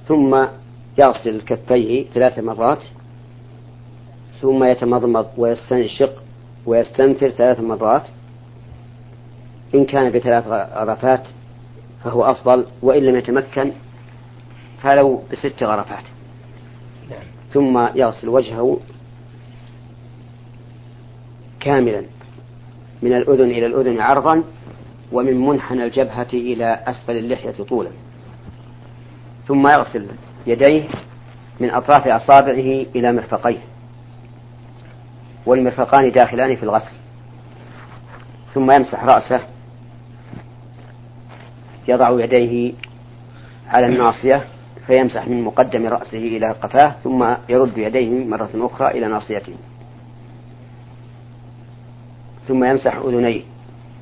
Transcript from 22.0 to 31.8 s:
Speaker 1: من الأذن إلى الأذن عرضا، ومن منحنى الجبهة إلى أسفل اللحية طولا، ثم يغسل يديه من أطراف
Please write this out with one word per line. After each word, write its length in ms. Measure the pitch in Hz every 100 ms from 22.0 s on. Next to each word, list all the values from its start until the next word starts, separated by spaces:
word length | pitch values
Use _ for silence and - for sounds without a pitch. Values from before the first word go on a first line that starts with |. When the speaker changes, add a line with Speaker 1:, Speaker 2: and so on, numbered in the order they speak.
| - - - - - - - - - -
Speaker 1:
من 120 | 123
الأذن 360 | 123 143 135 123
إلى 160 | 117 117
الأذن 360 | 131 127 117
عرضا، 420 | 117 139 147 160 165 - - - - - -
ومن 340 | 123 131 127 135
منحنى 380 | 135 - 127
الجبهة 440 | 120 135 123 117 120
إلى 500 | 123 123 117 117 113 123
أسفل 320 | 120 - 117
اللحية 460 | 120 - 120 120
طولا، 260 | 101 120 - - - - - - - - - - - - - - - - -
ثم 200 | 139 139
يغسل 380 | 143 117 110 101 113 - - 120
يديه 360 | 117 139 156 151 - - - - - - -
من 100 | 120
أطراف 380 | 123